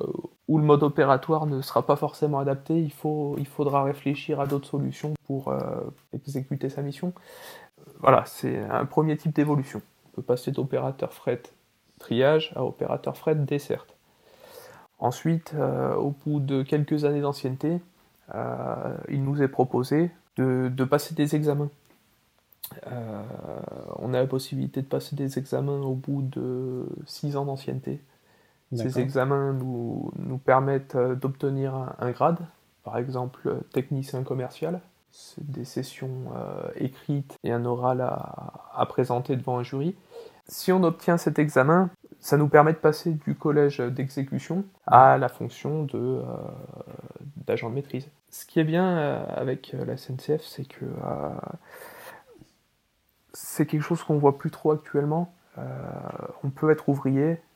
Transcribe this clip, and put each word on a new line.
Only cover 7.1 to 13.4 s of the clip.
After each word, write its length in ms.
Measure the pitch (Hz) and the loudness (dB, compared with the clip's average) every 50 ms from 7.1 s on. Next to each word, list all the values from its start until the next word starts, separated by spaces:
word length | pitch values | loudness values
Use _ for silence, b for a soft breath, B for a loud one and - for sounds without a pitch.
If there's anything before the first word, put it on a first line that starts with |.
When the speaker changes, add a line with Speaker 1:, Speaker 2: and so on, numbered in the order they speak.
| 175 B B B B B B B B B B B _ _ - - - - | -6 B B B B B B B B B B B _ _ -20 -20 -14 2
Speaker 1:
Voilà, 240 | - 135 131 - - - | 6 6 8 8 6 2
c'est 320 | - - - 127 123 123 | -4 -6 -4 -4 -2 -2
un 260 | 107 104 120 120 - | -4 -2 -2 -2 -2
premier 320 | 139 - - 156 156 151 151 | 0 2 2 2 2 0 0
type 180 | - 165 147 | -2 0 2
d'évolution. 460 | - 143 147 147 135 135 - - - - _ _ _ _ | 2 4 4 2 2 0 -2 -6 -10 -12 _ _ _ _
On 100 | _ _ - | _ _ -6
peut 40 | |
passer 300 | 123 - 123 123 - - | -2 0 0 0 0 -4
d'opérateur 640 | 135 131 131 135 - 131 131 131 139 - - - - | -4 -2 -2 -2 -2 -2 -2 -4 -4 -4 -6 -8 -8
fret 280 | - - - 123 123 - - - _ _ _ _ _ _ _ _ _ | -6 -4 -4 -4 -4 -6 -12 -20 _ _ _ _ _ _ _ _ _
triage 540 | - - 117 117 131 139 156 156 156 - - - | -8 -2 2 4 4 6 4 4 2 -2 -4 -4
à 80 | 127 | -4
opérateur 500 | 123 - - 135 - 127 - - 139 135 | -4 -4 -4 -4 -2 -2 -2 -4 -6 -8
fret 200 | - - 160 156 | -4 0 0 2
desserte. 600 | 151 | 2